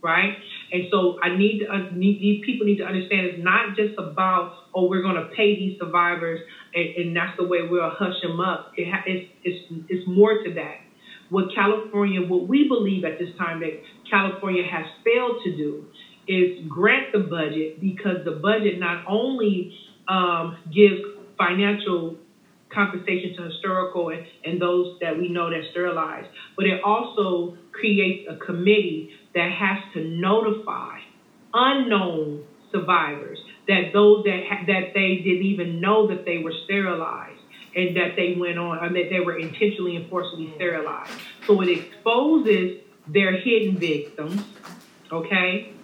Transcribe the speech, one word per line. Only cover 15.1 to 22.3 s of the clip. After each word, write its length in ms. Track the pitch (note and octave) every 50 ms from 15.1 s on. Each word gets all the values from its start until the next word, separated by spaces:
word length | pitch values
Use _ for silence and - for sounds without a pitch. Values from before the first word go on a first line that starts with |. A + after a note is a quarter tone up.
| A#3 B3 B3+ A#3+ A#3 A#3 -
to 80 | F#3 D#3 D3+
do 280 | D3+ D3 D3 D3+ - - _ - - - - _ _ -
is 380 | F#3+ F#3 F3+ F3+ F3+ F3 E3 D#3
grant 420 | C#3+ E3 F#3+ A3 B3+ C4+ C4 -
the 80 | - G#3
budget, 600 | F#3 - E3+ E3 D#3 D3 D3+ D#3+ D#3 D#3 - -
because 420 | F#3 G3 F#3 - - G3+ F3+ - -
the 80 | E3+
budget 480 | D#3+ D3+ - G3 A3 A3 G#3 G3+ F3+ F3
not 240 | F3+ E3+ F3 E3+ -
only, 680 | F3+ G3+ A3 A#3+ C4+ C4+ B3 A3 G3+ F#3+ F3+ - - - - - - - _ _ -
um, 480 | F#3+ F#3+ F3+ F3 F3 E3 E3 E3 E3 - - E3 D3+
gives 280 | F#3+ G#3 G3+ F#3 - - - - - - - - -
financial 760 | F3+ F3 F3+ F#3+ G3+ G3+ G#3 G#3 - G3+ F3+ E3+ E3 E3 E3 - - _